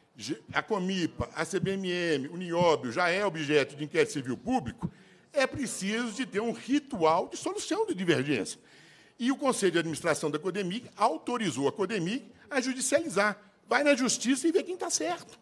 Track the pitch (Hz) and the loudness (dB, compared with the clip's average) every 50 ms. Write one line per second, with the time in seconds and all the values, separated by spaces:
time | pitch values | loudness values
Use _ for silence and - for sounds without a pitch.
0 | _ _ _ 113 101 123 - - - - - 147 - - 214 190 180 190 196 185 | _ _ _ -12 -8 -8 -8 -8 -8 -4 -4 -4 -2 0 -2 -2 -2 -2 -2 -2
1 | 160 - - - 117 - - 151 165 - 196 175 - 190 196 196 190 180 175 180 | -2 -2 -4 -6 -8 -6 -4 -6 -4 -2 -2 -2 -2 -2 -2 -2 -2 -2 -2 0
2 | 170 170 151 135 131 151 170 180 185 170 165 175 175 170 147 127 123 120 117 180 | 0 0 0 0 -2 -6 -8 -8 -6 -2 0 4 4 4 4 4 0 -2 -2 0
3 | 180 170 180 196 208 190 160 165 147 135 151 143 131 - 147 139 156 139 - 160 | 0 2 2 0 0 -2 -2 -2 -2 2 4 4 4 2 -2 -8 -8 0 2 2
4 | 143 - - 147 120 127 117 - - 214 262 247 - 110 - - - - - - | 2 2 0 -4 -4 -4 -6 -4 -2 -2 -2 -2 -2 -4 -6 -6 -8 -8 -8 -14
5 | - - - - _ _ - 285 262 262 311 311 247 - - - 185 196 220 233 | -20 -20 -20 -20 _ _ 0 0 0 0 0 -4 -4 -4 -4 -4 -2 -2 0 0
6 | 247 226 190 254 247 170 165 202 233 233 175 - - 226 277 294 - - 247 180 | -2 -4 -4 -6 -6 -4 -4 -2 -2 -2 -4 -4 -2 0 0 0 0 -2 0 2
7 | 156 156 165 185 - - 349 - - 403 392 415 - - 311 427 440 403 294 180 | 4 4 4 4 2 -2 -8 -6 -6 -6 -4 -4 -4 -2 0 0 0 0 -2 0
8 | 190 165 143 127 139 147 135 104 85 - - - _ - - - - - - - | 2 4 4 4 2 2 0 0 -2 -4 -10 -14 _ -20 -20 -20 -20 -20 -20 -20
9 | - _ _ - 240 262 269 - 285 262 - - 196 180 160 170 160 165 151 - | -20 _ _ -2 0 0 0 2 2 0 2 2 2 2 4 2 0 0 -4 0
10 | - 160 143 - 165 147 147 151 170 185 175 208 190 175 196 247 247 - - 196 | 0 0 0 2 0 -2 -2 -2 -4 -4 -4 -2 -2 -4 -4 -6 -8 -12 0 2
11 | 214 254 320 302 - - 240 233 214 160 117 131 139 - - 220 190 185 226 190 | 2 2 2 0 -4 -4 -2 0 0 -2 0 2 0 0 0 0 -2 -2 0 -2
12 | 160 180 233 277 - - - - - - 294 262 240 269 254 262 - - 277 339 | -2 -2 -2 -4 -8 -12 -20 -20 -12 -4 -2 -2 0 0 -2 -2 0 2 2 2
13 | 339 294 165 196 208 208 196 - - - _ _ _ - 240 262 294 294 285 233 | 0 0 2 2 2 2 0 -4 -10 -20 _ _ _ 0 2 4 6 6 6 6
14 | 262 233 - - - 240 277 254 - 330 320 381 - 330 370 359 381 339 - - | 4 0 0 0 2 0 2 2 2 2 2 2 0 0 -4 -6 -4 -2 -2 -2
15 | 302 339 339 320 - - - - | -2 -2 -4 -6 -10 -16 -20 -20